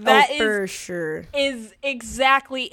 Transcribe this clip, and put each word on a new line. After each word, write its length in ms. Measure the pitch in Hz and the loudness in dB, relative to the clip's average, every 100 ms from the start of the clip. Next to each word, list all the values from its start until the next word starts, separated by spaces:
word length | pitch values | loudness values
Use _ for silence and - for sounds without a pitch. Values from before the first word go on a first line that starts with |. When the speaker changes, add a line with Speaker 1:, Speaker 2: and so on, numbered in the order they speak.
Speaker 1:
"That 260 | 220 262 285 | 4 6 6
is 60 | 294 | 2
Speaker 2:
for 300 | 220 208 190 | 0 0 -2
sure. 580 | - - 175 156 160 160 285 | -8 -8 -6 -4 -6 -6 -2
Speaker 1:
is 380 | 277 240 214 _ | -2 -4 -14 _
exactly 800 | 277 247 226 220 262 269 269 262 247 | -8 -8 -10 0 4 2 0 -8 -2